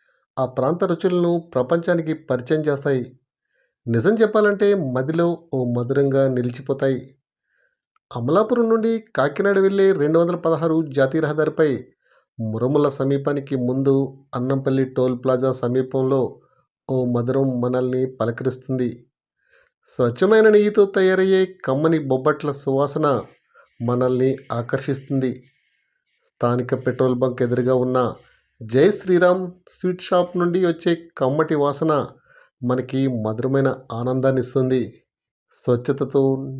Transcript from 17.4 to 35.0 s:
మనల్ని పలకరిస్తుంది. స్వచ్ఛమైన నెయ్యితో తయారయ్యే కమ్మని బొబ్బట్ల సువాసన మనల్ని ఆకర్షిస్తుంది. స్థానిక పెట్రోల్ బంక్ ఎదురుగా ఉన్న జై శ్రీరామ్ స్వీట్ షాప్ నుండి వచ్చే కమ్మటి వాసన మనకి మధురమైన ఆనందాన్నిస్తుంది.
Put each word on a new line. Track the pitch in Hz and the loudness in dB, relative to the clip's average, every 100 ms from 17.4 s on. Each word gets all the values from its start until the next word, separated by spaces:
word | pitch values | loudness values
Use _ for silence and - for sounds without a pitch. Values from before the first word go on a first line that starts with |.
| 135 123 | 0 0
మనల్ని | 123 127 127 127 131 | -2 0 -2 -2 -4
పలకరిస్తుంది. | - 113 120 131 127 - 131 123 - _ _ _ _ _ _ _ _ _ | -4 -4 -2 -6 -6 -6 -4 -4 -6 _ _ _ _ _ _ _ _ _
స్వచ్ఛమైన | - 123 120 190 220 220 | -2 0 2 4 6 8
నెయ్యితో | 208 208 208 | 6 6 4
తయారయ్యే | 196 196 185 185 190 190 185 190 | 2 4 2 4 4 4 2 -2
కమ్మని | - 135 160 165 | -2 0 2 2
బొబ్బట్ల | 135 131 139 151 147 | 0 0 0 0 -4
సువాసన | 139 - 135 139 156 151 123 - _ _ _ _ _ | -4 -2 0 0 0 0 0 -2 _ _ _ _ _
మనల్ని | 120 123 127 127 131 135 - | -2 0 0 2 0 -2 -6
ఆకర్షిస్తుంది. | 117 120 135 - 135 - 135 131 - - _ _ _ _ _ _ _ _ | -8 -4 -6 -4 -6 -4 -2 -2 -6 -14 _ _ _ _ _ _ _ _
స్థానిక | _ 120 123 120 127 127 | _ -2 0 -2 -4 -4
పెట్రోల్ | 127 131 | 0 0
బంక్ | 123 131 117 | 2 -2 0
ఎదురుగా | 123 120 123 | -2 0 0
ఉన్న | 127 123 127 120 - _ _ _ _ | 0 0 0 -2 -4 _ _ _ _
జై | 110 123 175 | -2 2 4
శ్రీరామ్ | 208 185 175 180 180 180 180 _ | 2 0 2 4 2 -2 -12 _
స్వీట్ | - 185 180 | -8 -6 -6
షాప్ | - 180 175 180 | 0 0 0 -2
నుండి | 175 175 180 | -2 0 0
వచ్చే | 165 180 165 - - | 0 -2 -2 -4 -4
కమ్మటి | 135 143 160 | -2 0 0
వాసన | 156 143 139 160 147 113 - _ _ _ _ | 0 0 0 0 0 -2 -10 _ _ _ _
మనకి | 123 127 123 131 135 | -2 -2 -2 -2 -2
మధురమైన | 120 107 110 131 135 127 - - | -2 -4 -4 -2 0 0 -2 -8
ఆనందాన్నిస్తుంది. | 117 120 131 135 131 123 139 127 131 113 - | -8 -4 0 0 0 -2 -2 0 0 -2 -10